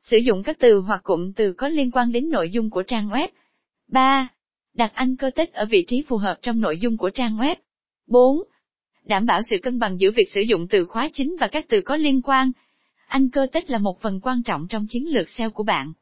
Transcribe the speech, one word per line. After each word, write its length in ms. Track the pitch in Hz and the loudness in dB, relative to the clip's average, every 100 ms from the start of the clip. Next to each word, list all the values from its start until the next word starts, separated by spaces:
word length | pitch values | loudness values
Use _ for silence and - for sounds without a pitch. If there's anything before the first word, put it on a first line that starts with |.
Sử 140 | - 226 | 4 2
dụng 260 | 247 190 | 4 0
các 160 | 208 311 | -2 2
từ 220 | 247 202 | 6 6
hoặc 200 | 190 196 | 2 -4
cụm 280 | - 170 180 | 0 -2 -2
từ 200 | 196 208 | -2 -2
có 160 | 180 277 | 0 -2
liên 220 | 311 262 | 0 0
quan 220 | 247 240 | 0 0
đến 180 | 240 302 | 0 0
nội 200 | 262 170 | -2 -2
dung 200 | 214 220 | -2 -2
của 120 | 185 | -4
trang 260 | 190 233 208 | -4 -4 -2
web. 200 | 220 339 _ _ _ _ _ _ | -4 -4 _ _ _ _ _ _
Ba. 400 | 262 262 269 254 _ _ _ _ | 2 4 2 0 _ _ _ _
Đặt 200 | - 226 | -2 -2
anchor 400 | - 262 254 269 | 0 -2 0 -2
text 180 | 262 330 | -2 -4
ở 120 | - | -4
vị 200 | 208 220 175 | 0 0 2
trí 160 | 247 302 | -4 -2
phù 80 | 226 | -2
hợp 220 | 196 170 | -2 -4
trong 180 | - 233 | -4 -2
nội 180 | 202 160 | -2 0
dung 180 | 233 220 | -2 -2
của 140 | 180 | -2
trang 260 | 202 240 214 | -2 -4 0
web. 200 | 269 359 _ _ _ _ _ | -2 -2 _ _ _ _ _
Bốn. 360 | 247 254 294 403 _ _ _ _ _ | 6 6 4 -4 _ _ _ _ _
Đảm 220 | - 196 226 | -4 0 2
bảo 140 | 185 220 | 0 0
sự 60 | 196 | -2
cân 160 | 254 240 | -2 -4
bằng 220 | 220 185 | -4 2
giữa 100 | 190 | 2
việc 200 | 226 190 | 4 2
sử 60 | 202 | 2
dụng 260 | 220 196 175 | 0 0 2
từ 160 | 208 | 0
khóa 240 | 175 226 294 | 0 -4 -6
chính 240 | - 277 349 | -4 -6 -2
và 80 | 220 | -4
các 160 | 302 - | -4 -2
từ 120 | 214 | -2
có 160 | - 302 | 0 -2
liên 260 | 302 269 | 2 0
quan. 280 | 262 269 262 254 _ _ _ _ _ | 2 2 2 -2 _ _ _ _ _
Anchor 380 | 269 262 277 262 | 0 2 2 0
text 180 | 320 359 | -2 -4
là 80 | 233 | -2
một 220 | 202 180 | -2 -2
phần 200 | 220 190 | -6 -4
quan 220 | 220 254 | -4 -4
trọng 240 | 233 160 170 | -2 -4 -4
trong 180 | 220 214 | -6 -4
chiến 200 | 240 302 | -6 -2
lược 200 | 269 165 | -2 -2
seo 220 | - 226 | -6 -6
của 120 | 214 | -4
bạn. 300 | 214 175 139 160 | -2 -2 -4 -14